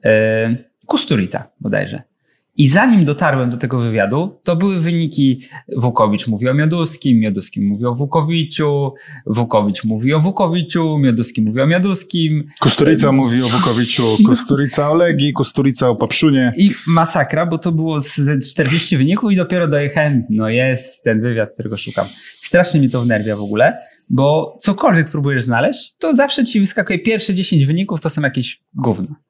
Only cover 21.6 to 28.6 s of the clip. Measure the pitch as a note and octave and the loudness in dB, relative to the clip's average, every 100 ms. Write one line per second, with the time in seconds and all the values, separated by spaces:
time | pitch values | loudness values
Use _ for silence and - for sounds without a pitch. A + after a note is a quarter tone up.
21.6 | G#2 G2+ - - - - - - - F3 | -8 -8 -6 -6 -6 -8 -20 -14 0 2
22.6 | F3 D#3+ C3 B2+ A#2+ A2 G#2+ G#2 G2+ G#2 | 2 2 2 2 0 0 -2 -6 -4 2
23.6 | C#3 - - _ _ B2+ C#3 D#3 - - | 0 0 -16 _ _ 0 2 2 -2 -4
24.6 | - G3 - E3+ D3+ D#3 C#3+ C3+ A#2 A#2 | -4 0 2 2 0 -2 -2 -2 -2 0
25.6 | D#3+ A#3+ - _ E4 C4 C#4+ C#4+ A#3+ A3 | 0 -2 -10 _ -2 2 2 0 0 0
26.6 | G3 - F#3+ F3+ A3 A3 - F#3 F#3 E3 | 0 -2 -2 -2 -2 -2 -2 -2 0 2
27.6 | C#3 E3 G3 D#3 D#3+ D#3 C#3+ B2+ B2 - | 2 0 -2 -4 -4 -2 -4 -4 -8 -10